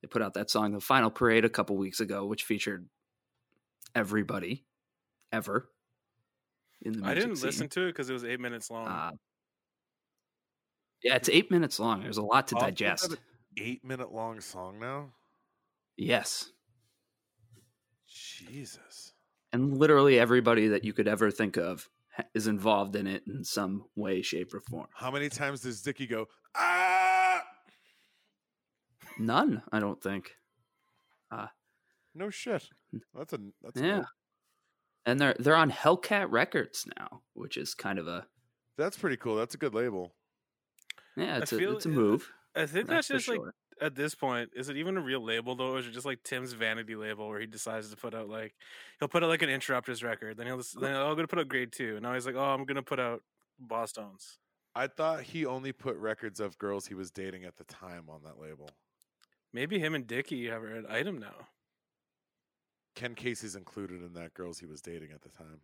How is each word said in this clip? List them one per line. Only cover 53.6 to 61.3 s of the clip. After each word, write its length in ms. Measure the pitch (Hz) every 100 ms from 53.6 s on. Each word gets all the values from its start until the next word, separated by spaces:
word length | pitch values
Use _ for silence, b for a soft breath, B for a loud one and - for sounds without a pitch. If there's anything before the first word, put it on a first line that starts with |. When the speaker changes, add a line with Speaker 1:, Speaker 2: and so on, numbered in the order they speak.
| 123 113 113
Speaker 2:
Tones." 460 | - 104 98 - - _ _ _
Speaker 3:
I 120 | - 135
thought 360 | - 160 156
he 200 | 123 170
only 280 | 151 131 135
put 240 | 127 135 92
records 420 | 110 107 113 95
of 160 | 104 -
girls 280 | 104 101 -
he 80 |
was 160 | 95 92
dating 340 | 98 95 92
at 120 | 90 -
the 80 |
time 440 | 85 - 92 87 78
on 140 | 78
that 160 | 76 76
label. 320 | 78 76 73 _ _ _ _ _ _ _ _
Speaker 2:
Maybe 260 | 120 147 202
him 140 | 156 156
and 100 | 117
Dickie 400 | 117 143 135 117
have 140 | 113
an 240 | 110 113 107
item 300 | 113 165 170
now. 300 | 101